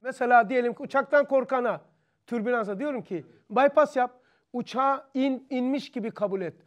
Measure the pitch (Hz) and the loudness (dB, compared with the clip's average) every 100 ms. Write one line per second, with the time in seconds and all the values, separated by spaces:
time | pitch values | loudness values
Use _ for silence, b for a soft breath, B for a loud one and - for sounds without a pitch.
0 | 247 254 247 240 202 254 240 - 277 269 | -12 -4 4 4 4 0 -2 -4 -4 -2
1 | 269 294 - 269 254 262 240 - - _ | 2 2 4 0 0 -2 -2 -4 -8 _
2 | _ _ _ 240 214 240 202 196 294 254 | _ _ _ -6 -2 -2 -4 -6 -6 -6
3 | 160 175 - B B 214 277 285 294 262 | -8 -10 -12 B B 2 4 4 2 2
4 | 247 - b b b 247 - 233 269 269 | -4 -4 b b b -10 -8 -2 0 0
5 | - 262 269 254 - 254 247 277 - 247 | -4 -2 -2 -2 -6 -4 -2 -2 -6 -8
6 | 214 - 202 190 170 - | -8 -4 -4 -4 -6 -10